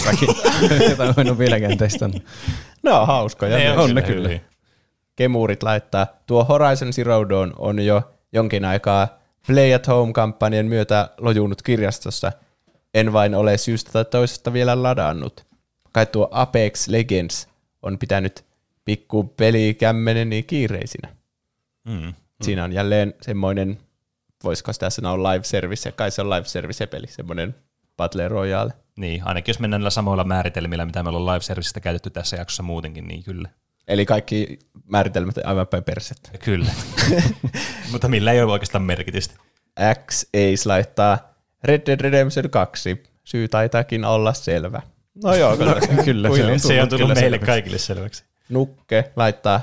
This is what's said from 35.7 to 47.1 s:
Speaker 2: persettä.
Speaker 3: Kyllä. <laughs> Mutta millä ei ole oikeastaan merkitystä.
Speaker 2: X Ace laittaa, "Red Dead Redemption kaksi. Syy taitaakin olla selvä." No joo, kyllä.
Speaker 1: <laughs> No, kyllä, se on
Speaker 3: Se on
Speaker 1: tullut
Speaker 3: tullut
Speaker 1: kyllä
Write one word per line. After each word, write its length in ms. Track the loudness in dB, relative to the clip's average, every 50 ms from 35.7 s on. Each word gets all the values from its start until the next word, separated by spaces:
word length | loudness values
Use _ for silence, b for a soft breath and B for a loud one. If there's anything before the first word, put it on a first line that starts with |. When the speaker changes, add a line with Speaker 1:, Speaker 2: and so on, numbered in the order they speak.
| -4 -6 -4
Speaker 2:
persettä. 460 | -4 -8 -8 -10 -12 -16 -18 _ -20 -20 -10
Speaker 3:
Kyllä. 320 | -4 -2 -2 0 0 -2 -2 -4 -8 -10 -4 -2 0 2 2 2 2 0 0
<laughs> 600 | -2 -6 -8 -6 -6 -10 -10 -10 -12 -10 -8 -6
Mutta 160 | -2 0 0
millä 240 | 2 2 4 4 4
ei 100 | 4 4
ole 100 | 4 2
oikeastaan 300 | 0 -2 -2 -2 -2 0
merkitystä. 500 | 0 -2 -4 -4 -6 -6 -6 -6 -6 -10 -14 _ _ _ _ _ _ _ 0 2 2 2 0 -2
Speaker 2:
X 180 | -8 -6 -6 -6 _ 0
Ace 340 | 2 4 4 2 0 0 2
laittaa, 500 | 2 2 0 0 0 2 4 4 4 2 -2 _ _ _ _ _ _ _ 0
"Red 180 | 2 2 2 2
Dead 140 | 0 -2 0
Redemption 500 | 0 2 4 4 4 2 0 -2 -4 0
kaksi. 520 | 0 0 0 0 -4 -8 -6 -6 -6 -6 _ _ _ _ _
Syy 240 | -8 -4 -4 -4 0
taitaakin 560 | 0 0 0 2 2 0 -2 0 -4 -4 0
olla 280 | 2 2 2 2 2 0
selvä." 500 | -2 -4 -2 -2 -2 -2 -4 -8 -10 -12 -14 _ _ _ _ _ -6 0
No 100 | 2 2
joo, 220 | 4 4 4 4
kyllä. 160 | 4 4 2 2
Speaker 1:
<laughs> 60 | 2 2 2 2
No, 80 | 2 4
kyllä, 240 | 2 2 2 2 2 4
se 80 | 4 4 4 2
on 80 | 2
Speaker 3:
Se 220 | 2 2 4 4 4
on 60 | 2
Speaker 1:
tullut 0 |
Speaker 3:
tullut 20 |
Speaker 1:
kyllä 240 | 2 2 2 4